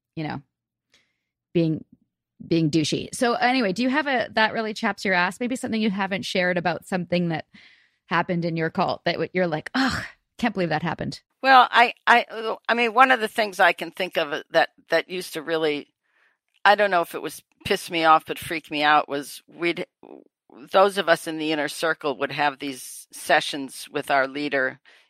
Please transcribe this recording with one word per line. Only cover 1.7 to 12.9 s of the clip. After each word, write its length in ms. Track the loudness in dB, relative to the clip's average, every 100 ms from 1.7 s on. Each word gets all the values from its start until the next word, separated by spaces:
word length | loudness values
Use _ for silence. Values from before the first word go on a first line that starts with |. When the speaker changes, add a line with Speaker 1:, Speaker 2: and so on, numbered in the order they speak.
| -2 -8 _ _ _ _ _ -2
Speaker 1:
being 220 | 0 2
douchey. 440 | 2 0 -2 -6
So 200 | -2 -2
anyway, 400 | 2 2 2 0
do 80 | 0
you 80 | 0
have 160 | 0 0
a, 220 | -2 -2
that 200 | 0 0
really 200 | 0 -6 -4
chaps 280 | -4 -2
your 120 | 0 2
ass? 240 | 0 -2
Maybe 160 | -6 -6
something 260 | -4 -2
you 80 | -2
haven't 340 | -2 -4 -4 -2
shared 320 | 0 0 0
about 280 | -2 -4 -4
something 440 | -6 -2 0 0
that 180 | -2 -8 -20 -20 _ _ _ _
happened 400 | -2 0 -2 -2
in 100 | -2
your 140 | -2
cult 340 | 0 -2 -2 -4
that 80 |
w-, 160 | -2 -2
you're 140 | 0 0
like, 240 | -2 -4
"Ugh, 300 | -2 -2 -2 -8 -16 _ -6
can't 160 | -4
believe 160 | -2 -2
that 140 | -2
happened." 360 | -2 -4 -6 -8 _ _
Speaker 2:
Well, 260 | 6 8 8
I, 240 | 4 2 2 2
I, 480 | 2 2 -6 -8 -6 -2
I 60 | 0
mean, 180 | 2